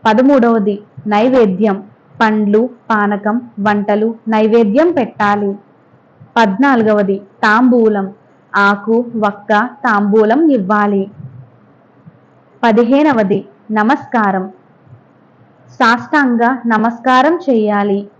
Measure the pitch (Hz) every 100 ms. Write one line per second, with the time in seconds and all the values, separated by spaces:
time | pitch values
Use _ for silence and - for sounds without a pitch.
0 | 226 214 262 277 233 226 202 202 - -
1 | 214 208 247 254 208 185 214 196 - _
2 | _ - 220 214 208 214 247 - - 214
3 | 208 208 208 233 247 - 208 208 202 208
4 | 226 226 226 220 220 233 214 233 339 330
5 | 220 - 208 208 202 196 _ _ _ _
6 | _ _ - - 220 190 277 247 214 208
7 | 196 196 - _ 220 220 254 240 220 208
8 | 190 202 _ _ _ 202 202 202 214 226
9 | 240 226 208 202 - 208 247 - 254 208
10 | 208 220 214 254 330 254 185 208 208 196
11 | 196 - - - - _ _ _ _ _
12 | - _ _ _ _ _ 233 214 233 277
13 | 302 240 196 196 - _ - 214 214 285
14 | - 233 202 190 196 - _ _ _ -
15 | _ _ _ _ _ _ _ - 233 233
16 | - 302 269 233 233 254 233 214 226 233
17 | 262 254 285 339 285 233 214 208 202 196
18 | 202